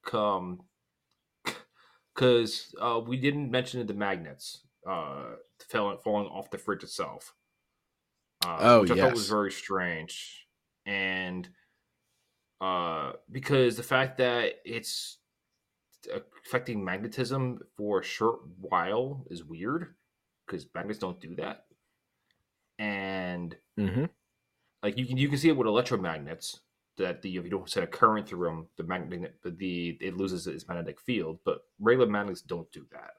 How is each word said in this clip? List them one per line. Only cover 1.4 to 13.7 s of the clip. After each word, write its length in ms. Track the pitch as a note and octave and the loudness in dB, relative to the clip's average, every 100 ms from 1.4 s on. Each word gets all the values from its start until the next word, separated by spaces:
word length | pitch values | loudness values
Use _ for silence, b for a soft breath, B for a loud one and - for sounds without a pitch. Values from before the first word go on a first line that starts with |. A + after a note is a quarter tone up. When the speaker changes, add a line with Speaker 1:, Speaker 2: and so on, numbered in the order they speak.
| - - - b b b b - | -10 -10 -16 b b b b 4
Speaker 1:
'cause, 600 | B2+ A#2+ A2+ - - - | 8 8 6 -2 -10 -4
uh, 220 | A#2+ A#2 A#2 | 0 0 0
we 120 | C3 | 0
didn't 340 | C#3 C#3+ C3+ | 2 2 0
mention 340 | B2+ B2 B2+ A2 | 0 0 -4 -4
the 60 | |
magnets, 720 | G2+ G2+ F#2 D#2 C#2+ - - _ _ F2 | 0 0 0 -6 -12 -14 -14 _ _ -6
uh, 480 | F2+ D2+ C#2 A#1+ - - _ | -4 -4 -8 -10 -14 -18 _
fell-, 380 | - A#2 G2+ F#2+ | -4 0 0 -2
falling 300 | - G#2 G2+ | 0 0 -2
off 220 | F#2+ F#2+ | -8 -10
the 60 | F#2+ | -8
fridge 260 | - F#2+ | -4 -4
itself. 520 | - - D#2+ A1 - _ _ _ _ _ _ _ _ _ _ _ | -4 -6 -6 -8 -18 _ _ _ _ _ _ _ _ _ _ _
Uh, 260 | F2 E2 G#2 | -4 4 10
Speaker 2:
Oh, 160 | A#2+ | 10
Speaker 1:
which 80 | F#2+ | 10
I 40 | F#2 | 6
thought 180 | F#2 | 6
was 120 | A#2 G2 | 4 0
Speaker 2:
yes. 20 | |
Speaker 1:
very 240 | G#2+ G2+ | 2 0
strange. 960 | - - F#2+ F2+ E2 E2 - - - _ _ _ _ - | -2 -4 -2 0 -4 -6 -12 -12 -16 _ _ _ _ -6
And, 640 | G2+ F#2+ F#2 F2+ F#2 F2+ b b b b b _ _ _ _ _ _ | -2 -2 -2 -4 -6 -10 b b b b b _ _ _ _ _ _
uh, 520 | F#2+ F2+ E2+ D#2+ C#2 - _ | -2 0 0 -2 -4 -8 _
because 460 | B2+ C3 C#3 B2+ | -10 2 6 6